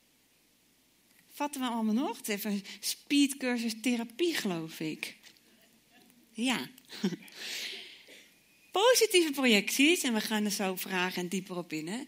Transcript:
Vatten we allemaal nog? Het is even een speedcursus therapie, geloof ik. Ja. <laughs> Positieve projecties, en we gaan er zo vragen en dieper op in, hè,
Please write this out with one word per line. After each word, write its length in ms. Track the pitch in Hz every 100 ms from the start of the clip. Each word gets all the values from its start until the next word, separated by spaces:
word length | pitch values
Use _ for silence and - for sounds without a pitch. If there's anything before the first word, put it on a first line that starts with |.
| _ _ _ _ _ _ _ _ _ _ _ _ _ -
Vatten 240 | 294 277
we 60 | 254
allemaal 280 | 233 220
nog? 220 | 220 339 466
Het 120 | -
is 60 |
even 160 | 202 214
een 140 | 202 - -
speedcursus 920 | - - - 285 277 269 254 247 233 220
therapie, 540 | 254 240 233 - 349
geloof 460 | 294 202 165 160 -
ik. 360 | 156 - - - - - _ _ _ _ _ _ - _ _
Ja. 360 | - 254 226 127 - - -
<laughs> 80 | 185 170 - - - - - - - - - - - _ _ _ _ 370
Positieve 480 | 466 480 427 359 320
projecties, 720 | 277 254 208 196 - 294 392
en 120 | 262
we 60 | 220
gaan 240 | - 214
er 60 | 208
zo 240 | 202 190
vragen 480 | 185 196 185 185 180
en 60 | 180
dieper 280 | 190 185 175
op 160 | 175
in, 160 | 156 156
hè, 140 | 233